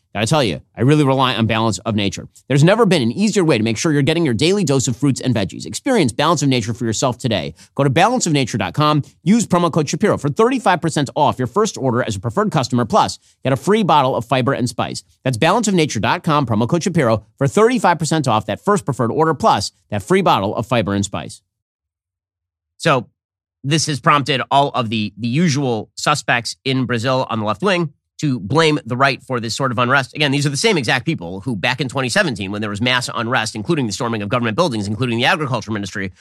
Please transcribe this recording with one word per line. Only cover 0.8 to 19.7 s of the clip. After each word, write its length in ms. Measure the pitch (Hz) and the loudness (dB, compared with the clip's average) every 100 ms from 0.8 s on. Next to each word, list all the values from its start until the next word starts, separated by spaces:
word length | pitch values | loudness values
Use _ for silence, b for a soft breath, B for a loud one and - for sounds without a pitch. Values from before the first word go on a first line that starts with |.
really 200 | 120 151 | 2 4
rely 320 | 139 135 127 110 | 4 2 0 0
on 100 | 110 | 0
Balance 340 | 113 113 104 | 2 0 -2
of 160 | 107 104 | -4 -2
Nature. 340 | 98 - - _ - | -2 -4 -14 _ -2
There's 160 | 139 | 4
never 220 | 170 220 214 | 4 6 4
been 160 | 165 | 2
an 100 | 113 | 0
easier 320 | 123 214 208 | 0 0 2
way 140 | 160 120 | 2 2
to 60 | |
make 140 | 110 110 | 0 -2
sure 140 | 175 | 0
you're 100 | 147 | 2
getting 220 | 139 160 | 2 2
your 120 | 156 110 | 0 2
daily 280 | 160 208 | 2 2
dose 240 | 156 139 131 | 2 0 0
of 80 | 117 | 0
fruits 240 | 143 127 | 0 0
and 160 | 127 117 | -2 -2
veggies. 300 | 98 57 - | -2 -8 -12
Experience 480 | - 285 240 131 | -6 0 2 2
Balance 280 | 120 151 170 | 2 0 2
of 60 | 143 | 2
Nature 260 | 127 107 | 0 -2
for 120 | 113 117 | -4 -4
yourself 320 | 107 135 110 | -2 -2 -2
today. 360 | 127 98 71 - B | -2 -2 -4 -12 B
Go 100 | - | -2
to 60 | 139 | 0
balanceofnature 680 | 135 208 247 180 147 127 113 | 4 2 2 0 0 0 -2
dot 180 | 101 139 | -4 2
com, 260 | 151 151 B B | 2 2 B B
use 220 | 160 233 - | 2 2 2
promo 280 | 185 254 | 2 2
code 160 | 170 143 | 0 -2
Shapiro 280 | 160 202 110 | 0 0 0
for 120 | 143 | -2
thirty-five 500 | 131 233 262 202 180 | 2 2 2 0 0
percent 300 | 165 156 131 - | 0 -2 -2 0
off 200 | 135 113 | 0 0
your 100 | 127 | -2
first 280 | 202 214 - | 0 -2 -2
order 240 | 131 117 | -2 0
as 120 | 120 101 | -2 -4
a 40 | |
preferred 300 | 120 190 214 | -4 -2 0
customer. 340 | 156 123 123 120 | 0 0 -2 2
Plus, 340 | 202 117 - b b | 2 2 -2 b b
get 80 | 131 | -2
a 60 | 135 | -2
free 260 | 175 220 | 2 2
bottle 320 | 175 151 131 117 | 4 4 2 0
of 80 | |
fiber 300 | - 135 123 | 0 0 0
and 160 | 98 117 | 0 -4
spice. 340 | - 82 - - _ | -4 -6 -8 -14 _
That's 140 | 135 113 | -4 0
balanceofnature 640 | 160 220 214 185 156 113 | 2 2 2 2 0 0
dot 240 | 117 165 | -2 0
com, 220 | - 147 123 | 0 0 2
promo 240 | 107 117 | 0 0
code 140 | 170 | 0
Shapiro 420 | 196 165 120 110 - - | 0 0 2 0 -2 -4
for 100 | 135 | 0
thirty-five 520 | 202 226 247 185 170 | 4 4 4 2 2
percent 260 | 151 160 135 | 0 0 2
off 200 | 110 - | 0 0
that 180 | 101 | -4
first 220 | - 202 - | 0 0 -2
preferred 260 | 127 113 | -2 -2
order, 220 | 143 156 | 2 0
plus 400 | 156 208 120 - | 2 2 2 -2